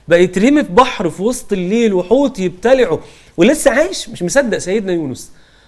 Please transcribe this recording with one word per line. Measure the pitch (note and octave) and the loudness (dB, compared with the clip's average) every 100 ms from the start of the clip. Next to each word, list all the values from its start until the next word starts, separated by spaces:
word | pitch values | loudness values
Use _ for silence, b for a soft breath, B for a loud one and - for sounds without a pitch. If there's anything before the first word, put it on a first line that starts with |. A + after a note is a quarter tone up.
| B | B
بقى | E3+ | 2
يترمي | F3+ F#3 A3+ D4 | 2 2 2 2
في | G3 | 2
بحر | F3 C4 - F3+ | 2 2 0 -6
في | D3+ | -4
وسط | G3+ B3+ - | -4 -4 -6
الليل | G3 F3 A3+ A#3 | -4 -2 0 2
وحوت | F#3 F3+ B3+ C#4 - | 0 0 2 0 -2
يبتلعه | F3+ - A3+ C4 G#3 D3+ B B B B | -6 -2 2 2 2 -2 B B B B
ولسه | F#3 D#4 C#4 | 2 2 0
عايش، | A#3+ E4+ F#4+ - | 0 -2 -4 -12
مش | A#3 | -8
مصدق | F3 C4+ B3+ F3 | -4 -2 -2 -2
سيدنا | F3 G#3 F#3+ | -4 -4 -2
يونس. | E3+ D3 A#2+ - b b b | -4 -4 -10 -14 b b b